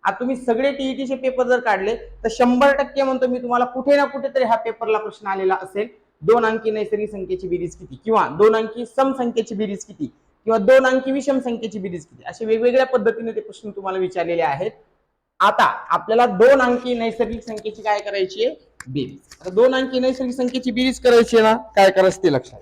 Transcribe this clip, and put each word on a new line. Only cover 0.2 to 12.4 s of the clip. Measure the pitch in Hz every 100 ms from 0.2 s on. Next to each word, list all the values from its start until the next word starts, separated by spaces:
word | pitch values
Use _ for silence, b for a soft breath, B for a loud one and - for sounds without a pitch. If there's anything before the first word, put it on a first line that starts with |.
| 247 254
सगळे | - 233 277
टीईटीचे | 277 262 262 254 269
पेपर | 262 254 247
जर | 247
काढले, | 233 190 196 226
तर | - - 226
शंभर | 220 247 247 277 277
टक्के | 262 277
म्हणतो | 269 254 254
मी | 247
तुम्हाला, | 247 240 247
कुठे | 254 254 285
ना | 277
कुठेतरी | 277 269 269
हा | 240 226
पेपरला | 226 220 220 220
प्रश्न | 214 - 208
आलेला | 190 190 185
असेल, | 185 202 233 - _ _
दोन | 156 233 226
अंकी | 220 220
नैसर्गिक | 214 214 208 208
संख्येची | 208 185 185 180
बेरीज | 170 170 -
किती, | 180 127 220
किंवा | 220 147
दोन | 151 214 226
अंकी | 220 226 233
समसंख्येची | - 269 262 240 240 226 202
बेरीज | 208 196 -
किती, | 185 143 - _ _
किंवा | 214 226
दोन | 196 262 262
अंकी | 262 262
विषम | 277 277 269
संख्येची | 254 233 220 202
बेरीज | 185 170 -
किती, | -
अशा | - 180